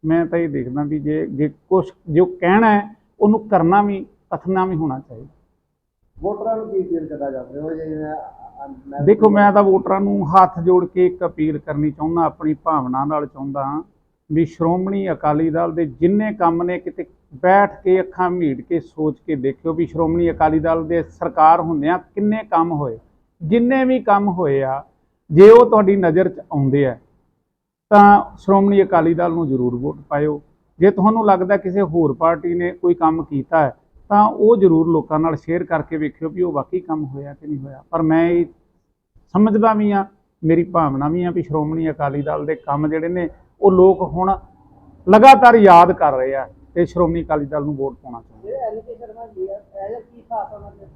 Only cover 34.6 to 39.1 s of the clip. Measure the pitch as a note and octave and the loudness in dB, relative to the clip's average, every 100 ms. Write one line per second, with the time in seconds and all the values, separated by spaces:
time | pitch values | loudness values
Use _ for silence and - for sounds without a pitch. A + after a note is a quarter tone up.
34.6 | F#3 D#3+ E3 D#3+ - D#3 E3 D3+ - E3+ | 4 4 2 0 -2 -2 -2 -4 -6 -6
35.6 | F3+ E3 - D#3+ D3+ - D#3+ F3 F3+ D3 | -4 -6 -4 -6 -8 -8 -12 -6 -4 -4
36.6 | C3+ F#3 F3+ D#3 D3 C#3 C#3+ C#3+ - D3 | -6 -8 -6 -8 -8 -12 -16 -16 -12 -12
37.6 | C3+ C3 _ E3 D#3+ D#3+ E3 F3 E3+ _ | -12 -18 _ -4 0 2 2 0 -2 _
38.6 | _ _ _ _ _ | _ _ _ _ _